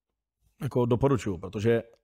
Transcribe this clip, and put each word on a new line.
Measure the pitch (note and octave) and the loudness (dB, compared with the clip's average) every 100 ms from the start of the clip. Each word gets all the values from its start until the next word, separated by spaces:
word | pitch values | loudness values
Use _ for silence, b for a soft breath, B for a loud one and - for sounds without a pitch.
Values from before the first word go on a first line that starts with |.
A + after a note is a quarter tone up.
| _ _ _ _ _ _ | _ _ _ _ _ _
jako | C3+ B2+ A#2+ | -4 0 0
doporučuju, | A#2+ C3+ B2 G#2+ F2 | 2 2 2 -2 -6
protože | F#2+ G#2 A2+ A#2 - _ | -8 -2 0 0 -2 _